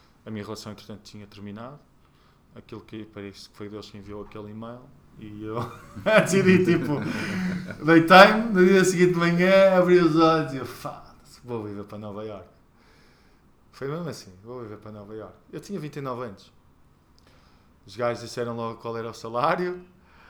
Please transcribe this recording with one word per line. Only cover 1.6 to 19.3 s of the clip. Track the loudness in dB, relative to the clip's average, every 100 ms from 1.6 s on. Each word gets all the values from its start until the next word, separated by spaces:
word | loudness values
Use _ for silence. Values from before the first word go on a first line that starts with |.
| -18 -20 _ _ _ _ _ _ _
Aquilo | -20 -18 -18
que | -16 -16
parece | -16 -14 -16 -16 -20
que | -18
foi | -16
Deus | -14 -16
que | -18
enviou | -16 -16
aquele | -14 -16 -16
e-mail. | -14 -16 -16 -20 -20 _ -20
E | -18 -14
eu, | -10 -8 -8 -14
<laughs> | -20 -8 2 2
decidi, | 4 2 4 4
tipo, | 4 0 -2 -6 -6 -8 -8 -6 -6 -8 -10 -6
deitei-me, | 4 4 10 10 10 8 0
no | 4
dia | 6 6
seguinte | 4 4 2
de | 4
manhã, | 0 2 4 6 6 6
abri | 6 6
os | 6 4
olhos | 4 4 -2
e | -8
eu, | -10
"Foda-se, | -12 -14 -14 -20 -20 -20 -20
vou | -10 -10
viver | -8 -12
para | -14 -14
Nova | -14 -12
Iorque." | -12 -14 -18 _ _ _ _ _ _ _ _ _ _ _ _
Foi | -14 -10
mesmo | -8 -10
assim, | -12 -18 -20
"Vou | -18 -16
viver | -16 -16
para | -18
Nova | -18 -16
Iorque." | -16 -16 -20 _
Eu | -18
tinha | -14 -12
vinte | -12 -12
e |
nove | -10 -10 -12
anos. | -14 -20 _ _ _ _ _ _ _ _ _ _ _ _ _ -20
Os | -6
gajos | -6 -6
disseram | -10 -10 -8
logo | -8 -10 -10
qual | -12 -10
era | -12
o |
salário, | -14 -10